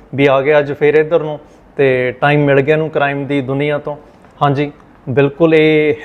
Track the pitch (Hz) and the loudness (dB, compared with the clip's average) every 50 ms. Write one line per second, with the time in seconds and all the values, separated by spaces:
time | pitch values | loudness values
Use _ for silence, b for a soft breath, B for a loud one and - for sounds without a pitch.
0 | B _ - 127 139 139 135 135 131 147 151 147 135 139 139 - 151 147 147 156 | B _ -2 0 2 2 2 2 2 2 2 0 0 -2 -4 -2 0 2 2 2
1 | 156 151 170 156 151 156 151 143 B B B B _ - _ - 139 135 127 127 | 2 2 -2 -2 -2 -4 -8 -12 B B B B _ -12 _ -2 0 0 0 0
2 | 127 127 120 - 147 143 147 147 147 139 139 139 131 147 156 156 160 151 - 147 | -2 -4 -4 -2 -2 0 2 2 2 2 2 2 2 2 0 -2 -2 -4 -4 -4
3 | 143 139 139 143 143 131 143 143 127 127 139 139 147 151 147 143 - 151 143 - | -2 -2 -4 -6 -6 -4 -4 -4 -4 -4 -4 -4 -4 -4 -4 -6 -6 -10 -12 -14
4 | - - _ _ - - _ - 143 143 135 139 147 147 - - - - - - | -18 -20 _ _ -20 -20 _ -2 -2 0 0 -2 -4 -6 -8 -14 -20 -20 -20 -16
5 | _ 135 117 139 139 139 139 - 165 160 160 156 156 156 156 151 151 151 151 151 | _ -4 0 0 0 0 2 0 2 4 4 4 4 4 2 2 2 0 -2 -2